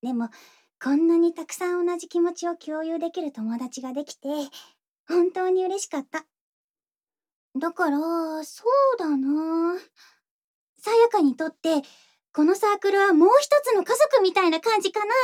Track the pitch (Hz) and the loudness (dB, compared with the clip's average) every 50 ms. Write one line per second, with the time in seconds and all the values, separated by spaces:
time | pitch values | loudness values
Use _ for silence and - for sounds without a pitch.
0 | - 247 254 233 233 226 _ - - - _ _ _ _ _ _ - 254 277 294 | -6 -6 -6 -4 -6 -8 _ -18 -20 -20 _ _ _ _ _ _ -2 0 2 2
1 | 330 330 339 339 339 339 330 - 320 - - - 370 359 359 359 349 349 349 339 | 4 4 4 4 4 2 0 -4 -14 -14 -10 -8 -6 -4 -2 -2 -2 -2 -2 -4
2 | 349 339 - 349 339 349 339 - 339 339 339 339 - 302 302 311 320 320 330 339 | -8 -6 -2 0 0 0 -2 -4 -6 -6 -6 -8 -10 -10 -8 -6 -6 -6 -6 -4
3 | 330 330 339 370 339 294 277 - 220 220 226 233 254 247 - 262 247 254 254 277 | -6 -6 -6 -6 -8 -8 -8 -8 -6 -6 -6 -6 -8 -10 -12 -12 -12 -8 -8 -8
4 | 294 285 - _ _ 269 294 302 285 277 - - - _ _ _ _ _ _ _ | -10 -10 -14 _ _ -8 -6 -6 -8 -10 -12 -20 -20 _ _ _ _ _ _ _
5 | _ _ 330 359 349 370 359 381 370 370 370 370 370 370 381 403 - - - 294 | _ _ 0 2 2 2 0 -2 -2 0 0 0 0 -2 -4 -6 -8 -6 -8 -10
6 | 269 _ - 320 311 _ _ _ _ _ _ _ _ _ _ _ _ _ _ _ | -10 _ -10 -12 -12 _ _ _ _ _ _ _ _ _ _ _ _ _ _ _
7 | _ _ _ _ _ _ _ _ _ _ _ 262 294 339 339 - 359 311 285 285 | _ _ _ _ _ _ _ _ _ _ _ -6 -6 -6 -2 -2 -2 0 0 -2
8 | 311 330 339 339 330 320 311 311 311 - - - - 466 523 554 554 539 508 466 | -2 -2 -4 -4 -4 -6 -8 -10 -10 -12 -16 -6 -2 0 2 4 4 2 2 0
9 | 359 311 294 269 269 269 294 302 320 320 320 330 330 339 359 381 - _ _ _ | -2 -2 -2 -2 0 -2 -2 -2 -2 -2 -2 -2 -2 -2 -4 -6 -12 _ _ _
10 | - _ _ _ _ _ _ _ _ _ _ _ _ _ _ _ - 415 440 466 | -20 _ _ _ _ _ _ _ _ _ _ _ _ _ _ _ -4 0 4 4
11 | 466 466 466 415 330 277 240 - 320 320 311 _ _ 330 320 294 269 - - _ | 4 4 4 2 2 2 0 -2 -6 -8 -8 _ _ 0 0 0 -2 -6 -20 _
12 | _ _ _ _ _ _ _ - 302 311 381 392 - 415 415 403 - 392 392 392 | _ _ _ _ _ _ _ 0 2 2 2 2 2 0 0 0 0 0 2 2
13 | 392 403 359 302 330 381 466 554 571 - 587 587 571 523 466 403 359 - 466 480 | 4 4 6 6 6 6 6 4 4 4 0 0 2 2 0 0 0 0 2 2
14 | 605 587 - 480 392 370 339 403 370 339 320 320 320 453 453 427 349 381 - 427 | 2 4 4 2 2 2 2 2 0 2 0 0 0 0 0 0 -2 -2 -4 -4
15 | 415 415 480 523 | -4 0 0 0